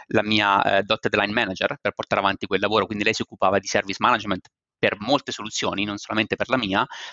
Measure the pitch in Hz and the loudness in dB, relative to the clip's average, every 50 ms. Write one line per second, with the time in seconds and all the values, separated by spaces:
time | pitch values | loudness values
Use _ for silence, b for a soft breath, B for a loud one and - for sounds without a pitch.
0 | B - - 110 107 107 107 107 104 101 98 101 - - 98 98 101 101 110 - | B -2 0 0 2 2 2 4 4 4 4 4 4 4 2 2 2 0 0 -2
1 | - 107 - 104 101 104 104 120 113 95 92 - 98 104 143 - - 101 - - | 0 0 0 0 0 0 0 0 -2 -2 -2 -2 -2 -2 -2 -4 -6 -6 -4 -6
2 | - - 107 101 98 98 95 - - - 98 95 104 101 107 107 95 - 107 104 | -4 -2 0 2 2 2 0 -2 -2 -2 0 0 2 2 2 2 2 0 -2 -2
3 | 104 110 110 - 113 - - - 104 95 98 101 98 - - 104 98 98 95 - | 0 0 0 -2 -4 -8 -4 0 2 2 2 2 0 0 -2 -2 -2 -2 -2 0
4 | 107 107 120 110 104 101 95 92 - _ _ _ _ _ _ _ - 104 92 104 | 2 2 2 2 0 -2 -6 -6 -8 _ _ _ _ _ _ _ 0 0 0 0
5 | 104 117 143 135 - - - - 104 107 - - - 95 87 95 104 104 101 101 | 0 0 0 0 0 -4 -8 -8 -10 -10 -6 -4 -4 -2 -2 -2 -2 -4 -4 -6
6 | - - 110 110 113 - - - 104 - 123 131 113 95 95 104 127 B B B | -8 -4 -2 -2 -2 0 -2 -4 -2 0 0 0 0 0 0 0 0 B B B
7 | B B | B B